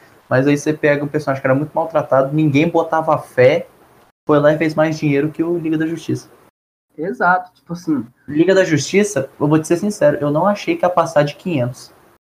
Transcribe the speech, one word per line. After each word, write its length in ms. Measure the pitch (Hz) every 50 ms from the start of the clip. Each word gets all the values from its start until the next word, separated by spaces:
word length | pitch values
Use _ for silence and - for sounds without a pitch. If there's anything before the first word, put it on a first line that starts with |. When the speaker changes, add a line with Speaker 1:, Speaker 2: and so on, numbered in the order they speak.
| - _ _ _ _ -
Speaker 1:
mas 180 | - 127 135
aí 100 | 147 143
você 160 | 143 - 156
pega 320 | 151 - - 147 143 143 151
um 40 | 143
personagem 320 | - 151 - - 135 135
que 60 | -
era 80 | 139 131
muito 180 | 135 151 151
maltratado, 640 | - 165 165 160 - 151 - - 127 135 - 147 147
ninguém 340 | 156 156 151 127 139 160 170
botava 480 | 165 165 165 - 165 160 151 160 151 147
fé, 500 | - - - - 127 131 156 175 - - _ _ _ _ _ _ _ _ _ _ _ -
foi 100 | 151 147
lá 140 | 143 147
e 60 | 156 156
fez 160 | 165 156 156
mais 240 | 156 156 160 151 151
dinheiro 320 | 156 147 139 139 147 151
que 120 | 151 -
o 160 | 165 170 175 170
Liga 200 | 160 160 160 156
da 80 | 160
Justiça. 440 | 160 165 160 - - - - - - - _ _ _ _ _ _ _ _ _ _ _ _
Speaker 2:
Exato, 560 | - 156 190 - - 208 175 185 180 180 - _
tipo 180 | _ _ -
assim. 340 | 170 175 - 160 156 131 110 - _ _ _ -
Speaker 1:
Liga 260 | 147 151 170 185 190
da 100 | 190 180
Justiça, 680 | 165 156 135 131 - - 196 208 202 - - 131 - - -
eu 80 | 151 147
vou 100 | 156 160
te 80 | 156
ser 120 | - 175 170
sincero, 400 | 185 208 208 - 147 147 - -
eu 120 | 143 147
não 160 | 147 156 175
achei 300 | 202 208 208 - - 170
que 80 | 170 -
ia 60 | 180
passar 320 | 180 175 165 160 - 151
de 120 | 147 147 -
quinhentos. 580 | - - 185 170 135 120 123 127 - - - _ _ _ _ _ _ _ _ _